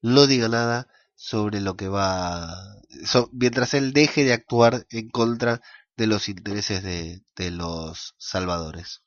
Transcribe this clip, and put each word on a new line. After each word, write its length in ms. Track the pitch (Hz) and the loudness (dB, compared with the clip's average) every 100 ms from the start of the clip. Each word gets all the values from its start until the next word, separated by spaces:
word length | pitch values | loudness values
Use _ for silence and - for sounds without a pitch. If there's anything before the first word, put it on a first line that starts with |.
no 240 | 117 131 139 | 6 6 6
diga 220 | 135 113 | 6 2
nada 400 | 117 117 120 127 _ _ | 0 0 -2 -4 _ _
sobre 480 | _ - 113 107 101 | _ -6 -2 -2 -2
lo 120 | 98 | -4
que 140 | 90 95 | -4 -4
va, 680 | 98 95 92 90 87 85 90 95 - _ 67 - | 0 0 0 -4 -6 -8 -14 -16 -20 _ -12 0
so-, 240 | 127 120 | 0 0
mientras 400 | 127 123 120 120 | 0 0 2 0
él 220 | 143 135 | 0 2
deje 300 | 139 147 - | 4 4 4
de 100 | 135 | 2
actuar 520 | 117 _ 120 117 120 - | 2 _ 6 6 6 -6
en 180 | 113 113 | -10 -6
contra 540 | 120 117 117 120 117 - - _ - | 0 0 2 -2 -2 -8 -20 _ -2
de 100 | 110 | 0
los 220 | 104 - | 0 -2
intereses 540 | 95 101 101 - 98 | -8 -6 -6 -4 -4
de, 400 | 95 87 82 90 _ | -4 -6 -8 -12 _
de 160 | - 90 | -8 -6
los 640 | 87 85 82 80 85 - _ | -4 -6 -6 -8 -12 -16 _
salvadores. 840 | - 95 92 87 80 85 85 - | -8 -4 -2 -4 -4 -10 -14 -18